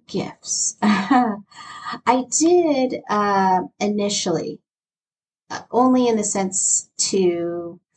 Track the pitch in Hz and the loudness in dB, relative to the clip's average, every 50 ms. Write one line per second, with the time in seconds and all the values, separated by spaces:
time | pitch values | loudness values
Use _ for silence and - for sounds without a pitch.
0 | _ - - 190 - - - - - - - - - - - _ - 214 208 190 | _ -8 -8 -6 -6 -8 -10 -14 -10 -8 -6 -4 -4 -6 -4 _ 0 0 2 0
1 | 196 - 269 247 247 220 202 208 - _ - - - - - - - - - - | 0 2 2 2 2 0 -2 -6 -10 _ -20 -20 -20 -18 -18 -14 -12 -12 -12 -4
2 | - - 247 262 247 - - - 302 330 359 359 339 311 285 262 262 - - - | 0 0 0 0 0 -2 -2 2 4 4 4 4 4 2 2 0 0 -2 -4 -6
3 | - - 214 208 208 202 196 196 190 185 185 180 180 - - - 208 208 208 208 | -4 -2 -2 0 0 2 2 2 4 4 4 2 0 -2 -6 -4 -2 -2 0 0
4 | 202 202 202 - - 190 165 147 - - - - _ _ _ _ _ _ _ _ | -2 -2 -2 -2 -2 -2 -2 -2 -4 -6 -10 -12 _ _ _ _ _ _ _ _
5 | _ _ _ _ _ _ _ _ _ - - - - - - 233 254 254 254 254 | _ _ _ _ _ _ _ _ _ -14 -14 -14 -10 -2 0 2 4 4 4 4
6 | 247 240 226 214 202 - - 202 190 185 190 - - - - - - _ _ - | 4 2 2 0 -2 -2 -2 -2 -2 -2 -2 -2 -2 0 -2 -2 -4 _ _ -6
7 | - - - 190 190 175 170 170 170 170 170 175 170 170 175 180 _ _ _ | -4 -2 0 2 2 2 2 0 -4 -4 -6 -8 -10 -12 -14 -18 _ _ _